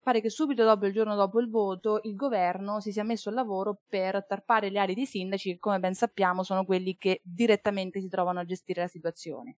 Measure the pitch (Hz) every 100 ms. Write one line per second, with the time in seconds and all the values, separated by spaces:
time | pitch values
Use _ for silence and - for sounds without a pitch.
0 | - 240 220 208 311 247 220 214 196 202
1 | 220 208 196 214 240 220 202 185 214 214
2 | 220 202 277 220 180 185 196 214 208 208
3 | 214 226 - 220 240 190 196 202 _ 196
4 | 185 190 196 196 - 226 202 196 196 190
5 | 262 202 185 196 190 175 214 196 185 185
6 | 233 - 190 180 185 190 190 185 185 185
7 | 190 185 - 175 233 208 - 202 185 196
8 | 190 185 180 180 175 185 - 180 180 170
9 | 165 165 165 147 - -